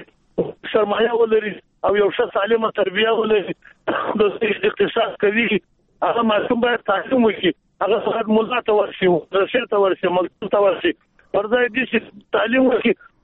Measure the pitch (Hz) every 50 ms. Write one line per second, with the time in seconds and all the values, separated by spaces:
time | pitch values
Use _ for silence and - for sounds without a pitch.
0 | - - _ _ _ _ _ - - - - - - - - 226 208 208 202 202
1 | 226 247 233 226 233 220 220 214 214 208 180 - - _ _ _ - 190 202 208
2 | 202 190 - - 240 190 - 214 196 214 233 226 220 208 - 214 190 190 180 208
3 | 220 226 226 226 220 226 214 208 175 - 320 - _ - - _ _ - - -
4 | - - - 202 214 202 - - 226 208 202 - 190 208 - - 202 - - 233
5 | 220 - - - - 202 208 226 233 - 214 180 - _ _ _ _ _ _ _
6 | - 175 - 226 226 220 208 202 - - 247 233 240 240 247 240 - - 196 190
7 | - - 269 254 233 220 190 - 185 175 - - _ _ _ _ 185 190 226 240
8 | - 226 - 226 220 214 214 220 220 - 247 233 - - 214 208 196 - - -
9 | 190 180 175 147 - - 185 196 190 - - 262 233 - 220 202 196 190 175 -
10 | - 175 175 180 180 - - _ 220 185 - 208 202 196 165 - - 170 - -
11 | _ _ _ _ _ _ - 196 208 214 233 247 247 240 208 262 240 - - -
12 | - - - 202 - _ - 208 202 226 247 262 262 247 247 208 - 233 - -
13 | - - _ _